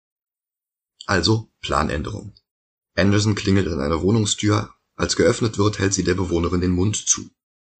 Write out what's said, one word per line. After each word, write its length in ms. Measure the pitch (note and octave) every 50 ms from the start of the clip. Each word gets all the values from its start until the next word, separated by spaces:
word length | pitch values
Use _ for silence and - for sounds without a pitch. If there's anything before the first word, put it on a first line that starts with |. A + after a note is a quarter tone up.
| _ _ _ _ _ _ _ _ _ _ _ _ _ _ _ _ _ _ _ _ -
Also 460 | - G2+ F2+ E2 A2 A2 A2+ A2 _ _ _
Planänderung. 760 | - - C#2+ C#2 D#2 - C#2 D2+ - - G#2 F2+ G#2 G2+ - - _ _ _ _ _ _ _ _ _ _ -
Anderson 400 | G2 F#2 G2+ G2+ G#2 G#2 A2 G2+
klingelt 320 | - - G2 G2 G2 F2+
an 140 | E2 E2+ C#2
einer 200 | C#2+ D2 E2 E2
Wohnungstür, 720 | F2 F#2+ A#2 A2+ G#2 G#2 - - G#2 G#2 G#2+ G#2+ G#2+ - - _ _ _ _
als 200 | - E2+ D#2+ -
geöffnet 420 | - E2+ F2 - - A#2+ G#2+ -
wird, 220 | G2 G2+ G#2 G#2 -
hält 140 | G#2 G2 G2+
sie 100 | F#2 F2
der 100 | F2 F2+
Bewohnerin 480 | F#2+ F#2 F2 E2+ E2+ E2+ - F2+ F2
den 100 | F2+ F#2
Mund 240 | F2+ F2 F#2+ G#2+ G#2+
zu. 340 | - - - - G2+ G2+ - _ _ _ _ _ _ _ _ _